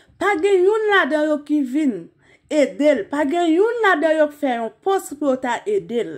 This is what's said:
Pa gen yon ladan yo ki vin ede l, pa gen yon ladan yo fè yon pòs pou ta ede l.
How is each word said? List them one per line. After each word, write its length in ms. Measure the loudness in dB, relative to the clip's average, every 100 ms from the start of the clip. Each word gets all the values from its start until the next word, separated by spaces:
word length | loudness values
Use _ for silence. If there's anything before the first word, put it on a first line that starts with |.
| _ -4
Pa 140 | -2
gen 320 | 0 2 4 4
yon 240 | 2 2
ladan 380 | 2 2 0 0
yo 80 | -2
ki 220 | -2 -2
vin 340 | -2 -2 -2 -4 -8 _ _ _ -2
ede 400 | 0 2 2 2
l, 160 | 2 -2
pa 160 | -4
gen 240 | -2 0 2
yon 360 | 2 2 2 2
ladan 320 | 2 2 2
yo 100 | 0
fè 280 | -2 -4 -4
yon 160 | -6 -8
pòs 300 | -2 -2 -4
pou 240 | -6 -4 -2
ta 220 | -4 -6
ede 400 | -4 -4 -2 -4
l. 100 | -6